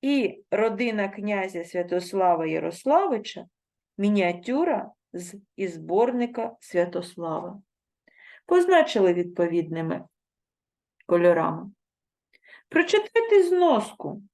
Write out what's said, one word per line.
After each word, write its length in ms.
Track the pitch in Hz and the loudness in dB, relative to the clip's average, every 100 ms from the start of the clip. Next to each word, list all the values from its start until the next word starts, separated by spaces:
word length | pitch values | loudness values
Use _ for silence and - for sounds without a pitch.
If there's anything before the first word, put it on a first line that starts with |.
І 440 | 269 277 226 - _ | 2 0 0 -4 _
родина 580 | - 220 202 240 214 196 | 0 0 0 -2 -2 -4
князя 560 | 202 208 208 185 185 | -4 -4 -4 -4 -6
Святослава 800 | 170 180 175 180 180 196 185 170 160 | -8 -6 -2 -4 -2 0 2 2 0
Ярославича, 1000 | 160 160 170 262 311 392 233 - - - _ _ _ _ - | -2 -4 -6 2 2 2 -4 -6 -14 -18 _ _ _ _ -2
мініатюра 960 | 202 208 180 175 202 262 349 233 175 _ _ | 0 2 2 -2 -4 -2 0 -2 -6 _ _
з 220 | 175 180 202 _ - | -16 -14 -18 _ -8
із 160 | 190 | -8
зборника 840 | 165 160 185 247 247 240 240 226 - | -8 -4 0 2 0 -4 -4 -8 -10
Святослава. 1000 | - 175 175 180 180 - 170 160 175 202 _ _ _ _ _ _ - - - | -4 0 0 -2 -10 -10 -6 -6 -8 -16 _ _ _ _ _ _ -20 -20 0
Позначили 680 | 359 349 359 311 226 190 | 2 6 4 4 2 2
відповідними 960 | 175 175 - 170 170 160 160 160 170 - _ _ _ _ _ _ _ _ _ _ | 2 -2 -2 -2 0 -4 -6 -6 -6 -10 _ _ _ _ _ _ _ _ _ _
кольорами. 640 | 175 175 170 160 160 190 - _ _ _ _ _ _ _ - _ | 2 4 4 0 -4 -12 -20 _ _ _ _ _ _ _ -20 _
Прочитайте 760 | 330 349 427 415 - 453 415 | -2 2 2 2 0 4 4
зноску. 800 | 349 359 349 240 202 - 147 208 - | 4 4 4 2 0 -10 -12 -12 -16